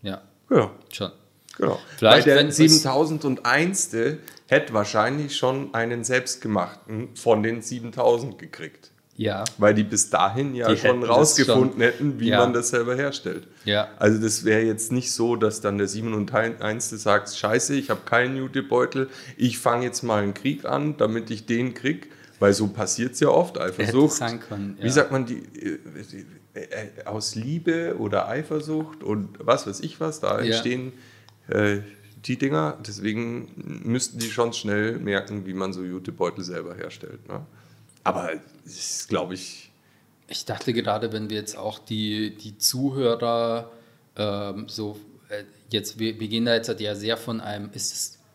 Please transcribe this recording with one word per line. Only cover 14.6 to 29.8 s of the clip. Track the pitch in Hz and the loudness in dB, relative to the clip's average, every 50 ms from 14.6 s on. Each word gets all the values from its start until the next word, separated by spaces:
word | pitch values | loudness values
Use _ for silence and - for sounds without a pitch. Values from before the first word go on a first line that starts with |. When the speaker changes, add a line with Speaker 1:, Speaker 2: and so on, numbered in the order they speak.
| 113 | 4
Speaker 2:
jetzt | 113 110 107 - - | 2 0 0 -2 -2
nicht | 127 127 123 - | -2 -2 0 -2
so, | - - 117 120 120 | -2 0 2 2 2
dass | 110 110 107 104 - | 4 2 0 0 0
dann | - 104 101 101 | -2 -2 0 0
der | 101 95 | 0 -2
siebenundeinste | 98 110 110 117 110 107 104 - 123 110 110 117 117 110 - 107 110 120 120 - 113 104 | -2 -6 -4 -4 -2 -2 -4 0 0 0 0 0 -2 -4 -4 -4 -4 -4 -6 -8 -8 -4
sagt, | 104 107 101 104 - - - | 2 4 4 4 2 -2 -8
„Scheiße, | - - 104 110 120 120 - 143 | -2 0 2 2 2 0 0 -2
ich | 139 135 - | -2 0 -2
hab | 110 - - | -4 -4 -2
keinen | - - 117 123 127 135 135 | 0 2 2 2 2 -2 -4
Jutebeutel, | 131 131 135 135 131 - 120 123 127 127 - 139 135 131 - - - - - | -6 -4 -4 -6 -2 2 2 2 2 2 0 -4 -4 -4 -6 -16 -18 -18 -4
ich | - 170 139 110 - | 0 0 0 0 2
fang | - 127 120 123 | 2 2 2 2
jetzt | 127 123 - - - | 0 -2 -4 -4 -2
mal | 120 110 104 | 0 2 2
einen | 101 101 98 | 2 0 -4
Krieg | - - 131 - - - | -2 -2 -4 -4 -2 -4
an, | - 135 143 147 151 147 - | -4 -2 0 0 -2 0 0
damit | 110 110 110 117 113 113 | 0 0 2 -2 -4 -6
ich | 120 104 - - | -8 -10 -4 -2
den | 120 117 123 127 117 | -2 0 0 -2 -4
krieg.“ | - - 135 165 - - - - - - - _ - | -4 -4 -4 -4 -4 -8 -18 -20 -20 -20 -20 _ 4
Weil | 107 101 98 | 4 6 6
so | 101 110 101 | 6 2 -2
passiert's | 101 - 104 92 - - 117 127 - - | -2 -4 -4 -4 -2 -2 -2 -4 0 2
ja | 147 147 | 4 6
oft, | - 151 175 175 - - | 6 6 4 2 -2 -6
Speaker 1:
Hätte | - 92 92 - | -6 -6 -4 -2
Speaker 2:
Eifersucht. | 104 110 117 131 147 147 151 | -2 0 4 4 4 4 4
Speaker 1:
sein | - 127 117 117 110 | 0 -4 -4 -6 -8
können, | - - 110 101 101 101 98 - | -10 -10 -10 -8 -8 -10 -10 -4
Speaker 2:
Wie | - | -4
Speaker 1:
ja. | 117 131 | 2 2
Speaker 2:
sagt | 147 143 - | 2 2 2
man, | 135 131 127 | 0 -2 -2
die, | 117 123 - - - - - | -4 -6 -10 -10 -14 -16 -10
äh, | - 98 80 - - - 73 76 - - - 98 95 - - - _ _ _ | -8 -8 -8 -8 -10 -16 -16 -16 -18 -16 -18 -18 -18 -20 -20 -20 _ _ _
äh, | - 87 - - 104 107 - - - - | -14 -12 -10 -10 -10 -12 -12 -14 -14 -12
aus | - 104 107 107 - - | -8 -8 -6 -6 -6 -6
Liebe | 110 113 131 156 170 160 170 165 165 170 170 - - | -6 -4 -4 -4 -2 0 0 0 0 0 -4 -4 -4
oder | 113 104 104 95 - - | -4 -2 0 0 0 0
Eifersucht | 113 139 156 - 156 151 151 151 156 156 156 156 - - - | -4 -6 -4 -4 -4 -6 -4 -2 -4 -4 -4 -6 -10 -12 -4
und | - 107 107 98 - - - | -4 -2 -2 -2 -6 -8 -6
was | - 113 117 113 - | 0 2 2 2 0
weiß | 104 98 | -6 -8
ich | - | -8